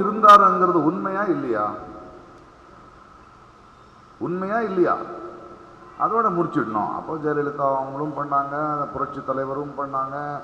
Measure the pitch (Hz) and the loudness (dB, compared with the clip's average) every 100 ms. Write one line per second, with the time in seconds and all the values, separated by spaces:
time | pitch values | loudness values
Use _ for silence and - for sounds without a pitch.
0 | 196 214 214 202 190 185 180 170 147 190 | -2 6 10 10 10 4 4 4 2 0
1 | 196 190 208 143 135 107 104 - - - | -2 -2 -2 -2 -2 -2 -2 -6 -14 -18
2 | - - - - - - - - - - | -18 -20 -20 -20 -20 -20 -20 -20 -20 -20
3 | - - - - - - - - - - | -20 -20 -20 -20 -20 -20 -20 -20 -20 -20
4 | - - 139 180 190 226 220 185 160 - | -20 -10 -6 -6 -4 -4 -2 2 2 0
5 | - - - - - - - - - - | -4 -12 -14 -16 -20 -20 -20 -20 -16 -4
6 | 160 226 226 175 160 147 107 107 92 - | 0 2 2 0 0 -2 -2 -2 -4 -6
7 | - 156 151 147 143 - 139 135 135 139 | -8 -6 -2 -2 -2 -2 0 0 -4 -6
8 | 151 143 143 139 135 147 151 147 139 131 | -6 -6 -2 -2 -2 -4 -4 -4 -6 -6
9 | 135 139 135 135 135 135 147 139 139 135 | -8 -6 -6 -4 -4 -6 -8 -8 -6 -4
10 | 135 143 147 143 | -6 -6 -8 -10